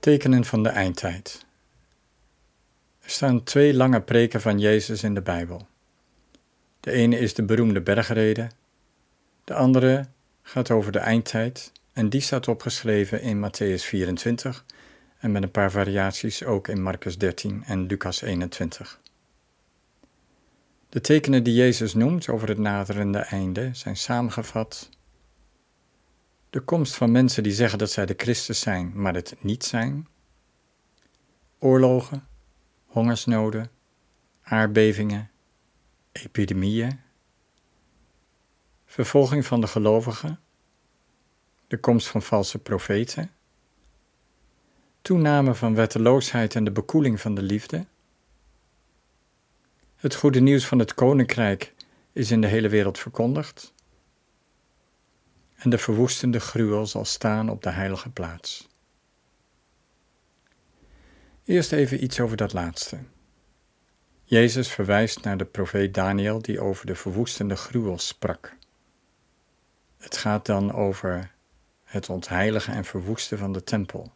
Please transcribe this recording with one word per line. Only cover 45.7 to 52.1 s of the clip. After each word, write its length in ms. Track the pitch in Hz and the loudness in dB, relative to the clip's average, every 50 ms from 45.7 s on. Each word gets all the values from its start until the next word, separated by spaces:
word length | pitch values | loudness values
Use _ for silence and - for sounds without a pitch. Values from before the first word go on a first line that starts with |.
| 110 | 4
wetteloosheid 800 | 110 113 107 - - 113 120 127 135 127 - - 120 113 107 - | 4 2 2 2 4 4 6 6 6 4 0 0 0 0 0 0
en 80 | 120 110 | 0 0
de 80 | 104 | 0
bekoeling 500 | 101 110 104 - - 160 147 131 113 101 | 0 -2 -4 0 2 2 4 4 0 0
van 140 | - 113 104 | -2 -4 -4
de 60 | 98 | -2
liefde, 440 | 95 95 101 104 - - - 160 180 _ _ _ _ _ _ _ _ _ _ _ _ _ _ _ _ _ _ _ _ _ _ _ _ _ _ _ _ _ _ _ _ _ _ _ _ _ _ _ _ _ _ | -2 -2 -2 -2 -4 -6 -8 -8 -8 _ _ _ _ _ _ _ _ _ _ _ _ _ _ _ _ _ _ _ _ _ _ _ _ _ _ _ _ _ _ _ _ _ _ _ _ _ _ _ _ _ _
het 200 | _ - 135 - | _ -4 -4 -4
goede 240 | - - 147 131 131 | 2 2 4 6 6
nieuws 260 | 123 135 143 139 127 | 6 6 6 4 2
van 140 | - - 127 | 2 2 2
het 140 | 113 - - | 2 2 0
koninkrijk 800 | - 127 127 143 139 127 127 - - 117 104 98 95 - - _ _ - _ _ _ _ _ | 2 4 4 6 4 2 2 2 0 2 2 2 0 -4 -14 _ _ -20 _ _ _ _ _